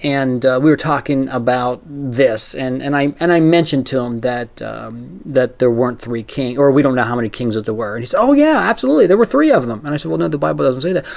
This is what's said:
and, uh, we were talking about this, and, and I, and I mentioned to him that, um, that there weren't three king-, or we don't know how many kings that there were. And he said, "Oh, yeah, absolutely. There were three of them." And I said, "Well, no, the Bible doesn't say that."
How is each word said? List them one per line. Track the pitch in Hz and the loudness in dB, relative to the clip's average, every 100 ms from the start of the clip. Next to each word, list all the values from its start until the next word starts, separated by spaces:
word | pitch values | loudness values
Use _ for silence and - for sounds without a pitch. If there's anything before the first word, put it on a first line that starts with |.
and, | 143 139 131 123 131 | -4 -2 0 0 2
uh, | 127 | 2
we | 151 | 4
were | 143 | 2
talking | 160 139 - 135 131 | 0 -2 0 -2 -2
about | 127 120 127 123 123 160 | -2 0 0 -2 -4 -10
this, | 143 135 120 127 110 - | -8 -4 2 2 2 -8
and, | - 131 131 | -6 -4 -4
and | 139 | -2
I, | 143 143 - | 0 0 0
and | 170 | 2
I | 170 | 4
mentioned | 160 170 160 139 - | 4 4 2 -2 -2
to | 135 | -4
him | 120 117 | -4 -4
that, | 123 120 117 - | -4 -4 -8 -12
um, | 110 110 113 120 123 185 165 | -12 -12 -12 -14 -16 -16 -2
that | 135 127 - | 0 0 2
there | 127 | 2
weren't | 117 123 117 | 2 0 -4
three | 117 117 | -8 -8
king-, | 107 - 127 127 | -8 -6 -4 2
or | 139 | 4
we | 135 | 4
don't | 139 127 | 4 2
know | |
how | 117 120 | 0 -2
many | 110 | -4
kings | - 120 110 | -4 -4 -4
that | |
there | 107 | -4
were. | 110 107 113 | -6 -6 -8
And | |
he | 123 | -4
said, | 196 | 0
"Oh, | 247 | 4
yeah, | 285 302 277 | 4 4 2
absolutely. | 185 233 254 302 180 | 0 -2 2 4 4
There | 202 | 4
were | 233 | 4
three | 269 311 | 4 4
of | 214 120 | 4 0
them." | 110 147 | -6 -6
And | |
I | 147 | -6
said, | 165 | -4
"Well, | 160 | -2
no, | 170 | -2
the | 147 | -2
Bible | 156 151 139 | -2 0 0
doesn't | 127 | 0
say | 165 | -2
that." | 175 - | -4 -6